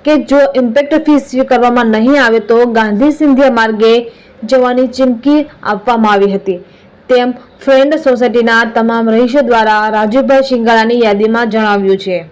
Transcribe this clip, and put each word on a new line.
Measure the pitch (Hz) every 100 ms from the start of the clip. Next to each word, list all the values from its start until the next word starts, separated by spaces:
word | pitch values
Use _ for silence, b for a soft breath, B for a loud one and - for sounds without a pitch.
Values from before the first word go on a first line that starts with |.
કે | 285 302 226
જો | 277 277 269
ઇમ્પેક્ટ | 247 247 285 311
ફી | 302 294
સ્વીકારવામાં | 277 254 262 247 240 240 226
નહીં | 220 233 285
આવે | 240 226
તો | 220 233 240
ગાંધી | 220 220 208 285 294
સિંધિયા | 302 262 277 233
માર્ગે | 226 214 226 233 233 B B -
જવાની | 220 262 247 247 254
ચીમકી | 254 262 233 277 302 294 B
આપવામાં | - 208 240 233 220 202
આવી | 202
હતી, | 196 190 180 B B B - -
તેમ | 247 247 240 B _
ફ્રેન્ડ | - 262 277 311
સોસાયટીના | 285 240 240 233 233 226 226 226
તમામ | 226 233 226 220
રહીશો | 247 277 240
દ્વારા | 226 214 214 214 214
રાજુભાઈ | 214 254 240 269 269
શિંગાળાની | 247 226 226 226 240
યાદીમાં | 220 202 220 226 233 220
જણાવ્યું | 214 202 190 190
છે. | 190 180 160